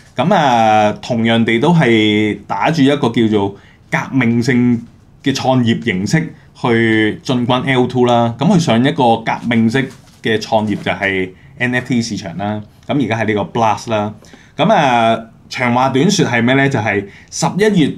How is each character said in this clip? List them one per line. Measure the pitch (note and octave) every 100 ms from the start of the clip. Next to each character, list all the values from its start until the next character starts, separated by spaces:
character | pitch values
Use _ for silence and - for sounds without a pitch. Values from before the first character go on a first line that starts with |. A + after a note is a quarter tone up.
| - -
噉 | D3
啊， | G3+ C#3+ A#2+ A2+ G#2+ G#2 G#2
同 | - A#2+
樣 | A2+ A#2
地 | A2+ A#2
都 | C#3+
係 | F3 B2+ A2+ G#2+ G#2 G#2+ G#2 -
打 | G2 A2+
住 | D#3+
一 | C3+ C#3+
個 | B2+
叫 | A#2 A2
做 | G#2+ G2 G2 - - -
革 | C#3 B2+
命 | C3+ A#2 A#2
性 | A#2+ B2 B2 A#2 - - - -
嘅 | C#3
創 | C3+ B2+ C3
業 | A#2 A2+
形 | A#2 F#2
式 | G2+ D#3+ D#3+ - - -
去 | B2+ A#2 A2+ A2 G#2+ F2+
進 | - B2 A#2
軍 | B2
L | A#2+ B2+ B2
two | B2+ B2
啦。 | A#2+ A#2 A#2
噉 | D3+
佢 | G3
上 | - A2+
一 | C3
個 | D#3 B2 A2
革 | A2 A#2+ A#2
命 | A#2 A2+
式 | B2+ C3+ - - -
嘅 | A#2 G#2+
創 | - A2
業 | G#2+ G2
就 | -
係 | F#2 G2 F#2+ F#2 - - -
N | B2
F | B2 B2
T | B2
市 | A2+ G2+
場 | G2 E2
啦。 | G#2 G#2+ G#2 - -
噉 |
而 | C3+ A2
家 | A2+
係 | G#2+
呢 |
個 | G#2 F#2+ A#2+
Blast | A2+ G2+ -
啦。 | A2 G#2 G#2 - - - -
噉 | E3
啊， | G#3 C#3 A#2+ A2+ A2+ - - -
長 | - B2
話 | B2 C3+
短 | B2+ E3+
說 | - A#2
係 | A#2+
咩 | A#2
呢？ | C3+ C#3
就 | C3+
係 | G#2+ G2+ G2 - -
十 | - D#3 -
一 | G#3+ F#3+
月 | C3+